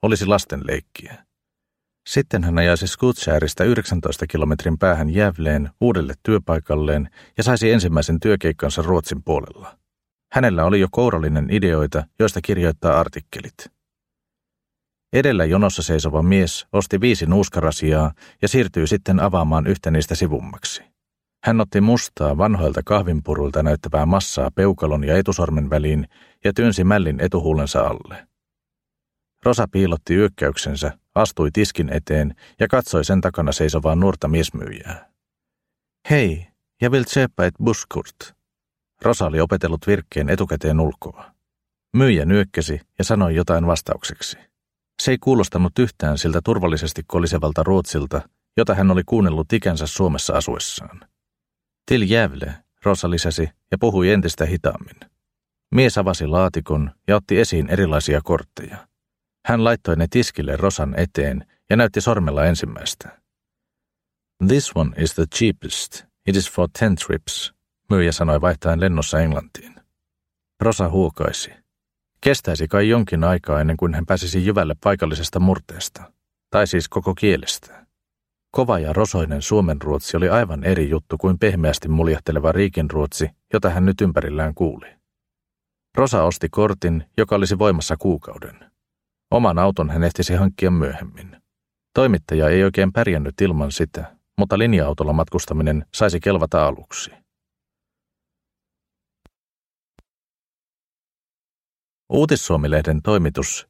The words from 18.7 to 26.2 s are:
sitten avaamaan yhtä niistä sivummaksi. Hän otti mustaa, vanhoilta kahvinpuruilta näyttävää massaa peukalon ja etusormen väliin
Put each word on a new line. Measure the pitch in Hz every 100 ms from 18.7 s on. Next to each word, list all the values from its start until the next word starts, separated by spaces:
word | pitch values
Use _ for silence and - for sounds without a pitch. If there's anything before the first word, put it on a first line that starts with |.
| 87 80
sitten | 104 - 92
avaamaan | 98 92 78 80 76
yhtä | 98 80
niistä | 80 76 80
sivummaksi. | 85 69 62 - - - - _ _ _ _ _
Hän | - 113
otti | 107 104
mustaa, | 104 120 - - 73 73
vanhoilta | 107 98 78 69 -
kahvinpuruilta | 104 90 78 73 73 73 76
näyttävää | 76 76 76 76 78
massaa | 98 - - 67 -
peukalon | 98 87 78 73
ja | 69 78
etusormen | 98 92 80 76 71
väliin | 76 76 76 71 _